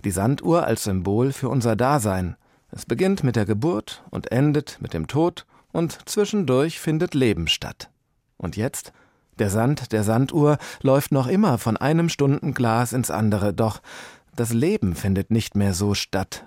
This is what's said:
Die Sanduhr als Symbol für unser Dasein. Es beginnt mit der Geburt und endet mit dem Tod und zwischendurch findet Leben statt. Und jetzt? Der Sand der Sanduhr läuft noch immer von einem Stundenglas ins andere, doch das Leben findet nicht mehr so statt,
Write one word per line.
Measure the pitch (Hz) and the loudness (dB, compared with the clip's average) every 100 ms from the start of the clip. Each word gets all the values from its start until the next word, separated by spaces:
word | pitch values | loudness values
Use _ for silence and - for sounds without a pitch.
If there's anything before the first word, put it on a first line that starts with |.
Die | 101 | -4
Sanduhr | 95 107 143 - 165 | 0 0 0 2 2
als | - 113 | 2 -2
Symbol | - 95 90 107 131 | 0 -2 0 0 0
für | 135 131 | 0 -2
unser | 131 117 | 0 0
Dasein. | 110 123 147 107 95 90 85 _ _ - | 2 2 2 0 -2 -2 -6 _ _ -20
Es | - | -14
beginnt | - 120 185 196 | -6 0 0 2
mit | 131 | 0
der | 113 101 | 0 0
Geburt | 104 147 202 - - - | 0 0 -2 -6 -16 -10
und | - - | -10 -4
endet | 120 147 147 - - | 2 2 2 -2 -10
mit | - | -8
dem | 82 80 | -6 -4
Tod | 139 170 - - _ _ | 0 0 -2 -16 _ _
und | 160 165 - - | -4 -4 -6 -8
zwischendurch | - 202 208 160 127 151 - | -2 0 0 2 2 2 -2
findet | - 156 180 | -2 0 0
Leben | 147 127 85 80 | 2 2 2 0
statt. | - - - - _ _ _ _ - | -2 -4 -12 -18 _ _ _ _ -10
Und | 90 98 | -8 -4
jetzt? | 123 - - _ _ _ _ - | -4 -4 -14 _ _ _ _ -4
Der | 107 | -2
Sand | 101 120 147 123 | 2 2 0 -2
der | 110 | -2
Sanduhr | 101 113 135 - 147 147 - - | 2 2 2 2 4 2 -2 -4
läuft | 139 135 - | 2 2 2
noch | 139 123 | 0 2
immer | 185 214 117 | 2 4 2
von | - 110 | 0 0
einem | 135 160 170 | 2 2 2
Stundenglas | - 139 143 - 123 120 113 120 | 2 2 2 0 0 2 2 0
ins | 123 117 | -2 -2
andere, | 78 110 101 101 | 0 2 2 0
doch | 95 110 - - - - - _ - | 0 -2 -2 -12 -20 -18 -20 _ -6
das | 117 | -2
Leben | 117 156 214 95 | 0 2 2 0
findet | 82 98 95 95 | -2 0 0 2
nicht | 110 - 101 | 0 0 0
mehr | 101 | 0
so | 87 104 | 0 0
statt, | 101 - 98 95 - | -2 -2 -4 -4 -10